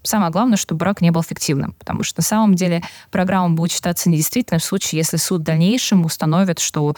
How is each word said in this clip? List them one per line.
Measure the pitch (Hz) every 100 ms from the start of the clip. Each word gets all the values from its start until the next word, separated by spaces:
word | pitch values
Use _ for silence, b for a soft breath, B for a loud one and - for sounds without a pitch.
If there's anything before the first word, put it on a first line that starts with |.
Самое | - 220 170
главное, | 175 247 202
чтобы | - 160
брак | 175 202
не | 170
был | 165
фиктивным, | 165 - - 139 - -
потому | - -
что | - -
на |
самом | 165 214 220 180
деле | 180 170 B B B
программа | 190 185 190 175 165
будет | 165
считаться | - 175 175 180
недействительной | 156 156 247 - 165
в | -
случае, | 196 - 156
если | 160 165
суд | - 185
в | 156
дальнейшем | 160 175 247 - 190
установит, | 165 - 156 165 190 160
что | - 156 147